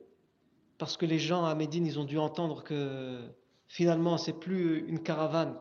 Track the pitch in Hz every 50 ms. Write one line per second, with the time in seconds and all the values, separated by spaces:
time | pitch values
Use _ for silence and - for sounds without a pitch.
0 | - - _ _ _ _ _ _ _ _ _ _ _ _ _ - 160 143 - -
1 | 180 160 160 160 156 160 175 180 170 160 156 156 156 147 151 170 170 156 135 147
2 | 147 135 143 156 156 151 156 - 170 160 147 160 - - 156 143 143 135 135 135
3 | 131 127 127 123 117 120 - - _ _ _ _ _ - - - 170 170 165 160
4 | 165 175 170 160 - - - - - 180 190 185 175 165 160 151 - - 165 160
5 | - - 160 151 160 147 151 165 160 139 127 -